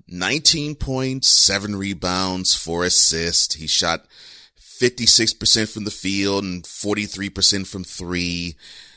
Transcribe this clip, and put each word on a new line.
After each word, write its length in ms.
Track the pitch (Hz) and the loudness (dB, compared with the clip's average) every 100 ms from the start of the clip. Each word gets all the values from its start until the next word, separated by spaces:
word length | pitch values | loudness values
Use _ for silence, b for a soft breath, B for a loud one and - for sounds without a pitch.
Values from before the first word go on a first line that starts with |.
| - | -14
nineteen 640 | 87 92 151 - 160 147 | -4 -2 2 2 2 -2
points, 560 | 147 - 131 131 131 - | -6 -4 -2 -2 0 4
seven 460 | - - 98 104 101 | 6 4 2 -2 -4
rebounds, 800 | 98 92 92 92 95 92 90 - | -4 -4 -2 0 0 0 2 0
four 280 | 82 85 | 0 -2
assists. 720 | 90 - - 80 85 85 - 80 | 2 4 4 2 0 0 0 -2
He 120 | 78 | -2
shot 400 | - 87 82 _ B B B B B | 0 0 -2 _ B B B B B
fifty-six 800 | - - 123 - 117 - 113 | -14 -2 -2 0 4 4 4
percent 360 | - 104 113 107 | 0 2 2 2
from 160 | 107 104 | -4 -6
the 60 | |
field 520 | - 95 98 98 98 | -4 -2 0 0 0
and 240 | 98 90 - | -2 -8 -10
forty-three 640 | - 101 104 104 95 98 | -6 -2 -2 -2 -6 -6
percent 340 | 101 - 98 95 | 0 2 2 -2
from 180 | 95 | -8
three. 720 | 90 - 87 87 87 87 87 - B B B | -6 -6 -4 -2 -2 -4 -6 -10 B B B